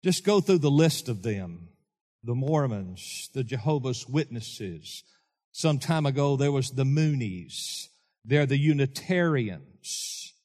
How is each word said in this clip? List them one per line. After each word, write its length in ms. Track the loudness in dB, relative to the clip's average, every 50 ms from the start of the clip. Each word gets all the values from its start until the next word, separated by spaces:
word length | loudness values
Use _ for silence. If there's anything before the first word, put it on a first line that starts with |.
| 2
Just 220 | 0 0 2 2
go 160 | 4 4 4
through 160 | 4 4 4
the 140 | 4 4 4
list 360 | 6 6 6 6 4 0 -4 -6
of 120 | -6 -4
them. 480 | -2 -4 -4 -4 -6 -8 -12 -14 -18 -20 _ _ _ _ _ _ _ _ _ _ -6
The 100 | -4 -2
Mormons, 960 | -2 0 2 2 2 2 0 -2 -4 -6 -8 -10 -12 -12 -12 -12 -12 -14 -8 _
the 80 | -6 -4
Jehovah's 680 | -4 -4 -4 0 0 0 0 0 -2 -4 -4 -6 -2
Witnesses. 920 | -2 -2 0 -2 -6 -10 -10 -12 -12 -10 -10 -10 -10 -10 -14 -16 -16 -16 -18 _ _ _ _ _ _ _ _ _
Some 260 | _ 0 2 2 2
time 300 | 2 0 0 0 2 2
ago, 280 | 0 0 2 2 2 2
there 160 | 2 2 2
was 200 | 2 0 -2 -2
the 140 | -2 0 0
Moonies. 1040 | 2 4 4 2 2 2 0 -2 -4 -6 -8 -10 -12 -12 -10 -10 -10 -10 -12 -12 -16 _ _ _ _ _ _ _
They're 220 | 0 2 2 4
the 100 | 4 2
Unitarians. 1800 | 2 4 4 4 4 2 0 -2 -8 -4 0 2 2 4 4 2 2 0 -2 -6 -10 -14 -20 -20 _ -14 -12 -10 -10 -10 -10 -12 -12 -14 -16 _ _ _